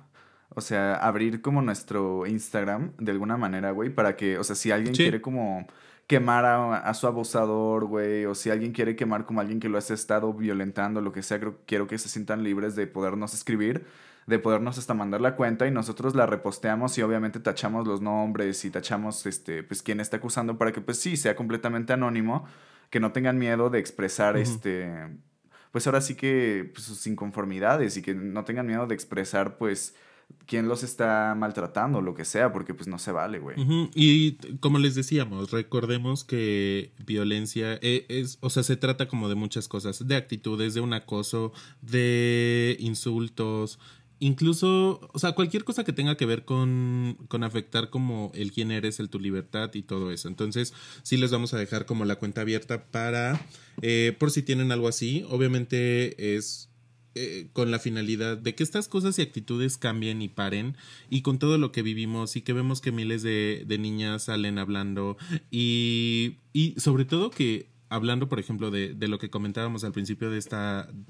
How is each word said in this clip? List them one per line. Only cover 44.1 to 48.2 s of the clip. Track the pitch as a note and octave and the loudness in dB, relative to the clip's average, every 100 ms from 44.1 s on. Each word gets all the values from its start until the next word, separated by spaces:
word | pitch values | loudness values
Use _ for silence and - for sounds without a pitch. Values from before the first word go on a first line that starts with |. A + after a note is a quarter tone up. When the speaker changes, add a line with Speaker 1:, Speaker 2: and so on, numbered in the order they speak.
| - | -2
Speaker 2:
incluso, | C#3 C3+ D#3+ E3 F#3 F#3 F#3+ F#3 - | 2 4 4 4 4 4 4 0 -6
o | - | -2
sea, | F3 | 0
cualquier | E3+ F3 G#3+ | 2 2 0
cosa | A#3 A#3+ | -2 -4
que | G3+ | -2
tenga | C#3 D3 D3 | 0 0 2
que | A#2 | 2
ver | A#2 - | 0 0
con, | C3 B2+ B2+ B2 B2 B2 - B2 | 0 2 2 0 0 -2 -4 -6
con | A#2 | -4
afectar | A2+ A2 - A2+ A2 | -2 -2 -2 -2 -2
como | C3 B2+ A2+ | -2 -2 -2